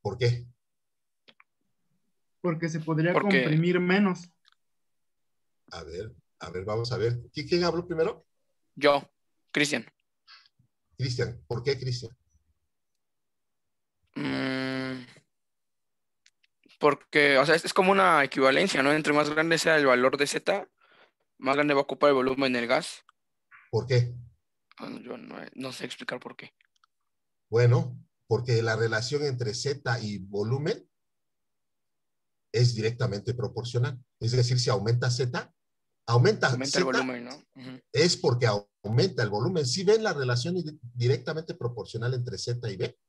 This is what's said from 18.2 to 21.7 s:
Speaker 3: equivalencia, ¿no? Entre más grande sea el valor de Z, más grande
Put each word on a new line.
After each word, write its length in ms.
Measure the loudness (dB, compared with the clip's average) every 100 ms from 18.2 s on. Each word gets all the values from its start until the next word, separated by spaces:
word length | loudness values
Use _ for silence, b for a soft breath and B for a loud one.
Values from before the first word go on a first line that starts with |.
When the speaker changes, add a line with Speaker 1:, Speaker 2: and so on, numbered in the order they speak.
Speaker 3:
equivalencia, 580 | 2 4 4 4 2 2
¿no? 100 | 2
Entre 200 | 2 2
más 160 | 2 2
grande 300 | 0 2 2
sea 180 | 4 4
el 100 | 4
valor 300 | 4 4 2
de 120 | -2
Z, 420 | -2 -2 -2 -2 _ b b b _ _ _
más 180 | -2 0
grande 180 | 2